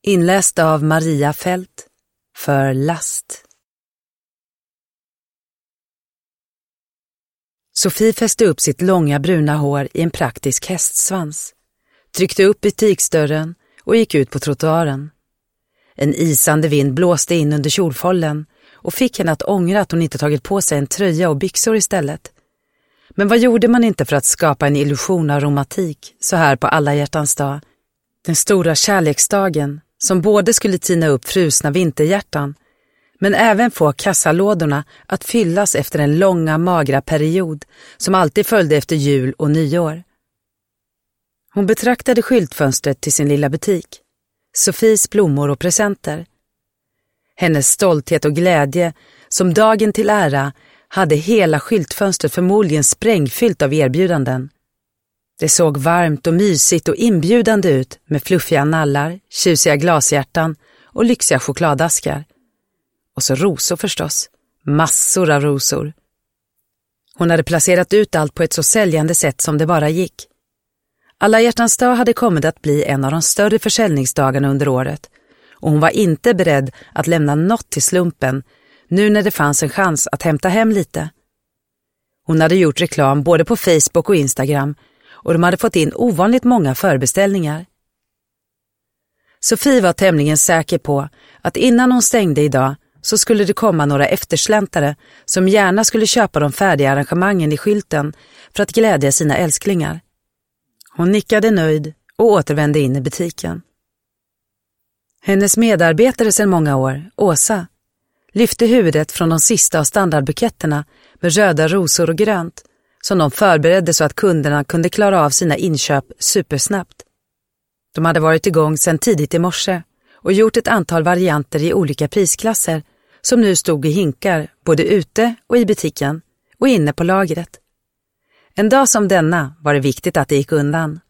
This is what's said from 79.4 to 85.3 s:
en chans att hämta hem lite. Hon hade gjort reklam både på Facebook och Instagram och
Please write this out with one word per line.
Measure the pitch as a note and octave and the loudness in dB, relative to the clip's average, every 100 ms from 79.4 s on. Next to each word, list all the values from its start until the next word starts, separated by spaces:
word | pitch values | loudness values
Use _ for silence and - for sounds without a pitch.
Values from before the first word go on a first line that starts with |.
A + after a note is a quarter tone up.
| D3 C#3+ | 0 0
en | D3+ | -2
chans | - F#3+ D3+ - | -2 -2 -2 -4
att | - | -2
hämta | E3+ D3+ F#3 | -2 0 0
hem | G3 A3+ | 2 2
lite. | G3+ - - D#3 _ _ _ _ _ _ _ _ _ _ _ | 0 -2 -8 -10 _ _ _ _ _ _ _ _ _ _ _
Hon | - D#3+ | -2 2
hade | D#3+ | 4
gjort | F#3 E3 C#3 | 4 2 0
reklam | E3+ - C3+ C#3+ | -4 0 2 2
både | C#3+ E3 | 2 2
på | D#3+ A#3 | 2 0
Facebook | - D#3+ - E3+ D#3 | 2 2 2 0 2
och | |
Instagram | F#3 C3+ - C3+ C#3+ C#3 D3 _ _ _ | 0 0 -2 -2 -2 -2 -8 _ _ _
och | - - | -10 -2